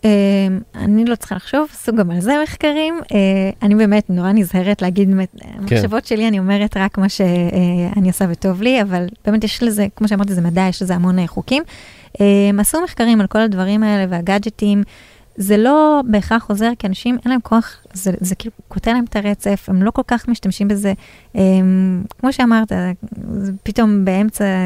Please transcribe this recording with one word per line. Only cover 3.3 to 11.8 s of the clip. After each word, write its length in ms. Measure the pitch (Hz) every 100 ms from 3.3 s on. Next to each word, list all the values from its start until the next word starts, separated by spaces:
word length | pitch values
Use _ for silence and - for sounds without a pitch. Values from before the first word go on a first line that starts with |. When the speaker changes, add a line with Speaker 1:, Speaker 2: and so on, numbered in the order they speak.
| 196 190 -
Speaker 1:
אני 140 | 208 214
באמת 340 | 214 208 208
נורא 220 | 180 180
נזהרת 500 | 214 180 185 185 208
להגיד 280 | 185 180 190
מ-, 160 | 190 185
Speaker 2:
כן. 220 | - - -
Speaker 1:
המחשבות 480 | 196 160 208 220 -
שלי, 220 | 220 226
אני 120 | 202
אומרת 380 | 185 202 208 202
רק 200 | 196 -
מה 120 | 190
ש-, 120 | -
אה, 60 | 185 175 175 185 175 175 175 208
אני 100 | 185
עושה 180 | 175 190
וטוב 320 | 170 190 185
לי, 200 | 226 254
אבל 240 | 202 180 180 220 -
באמת 180 | 214
יש 200 | 214 -
לזה, 240 | 233 208 196 -
כמו 120 | 214
שאמרתי, 260 | 202 202
זה 80 | 185
מדע, 200 | 170 170 190
יש 120 | 180
לזה 140 | 185 175
המון, 240 | 180 185
אה, 80 | 170
חוקים. 360 | - - 262 339 -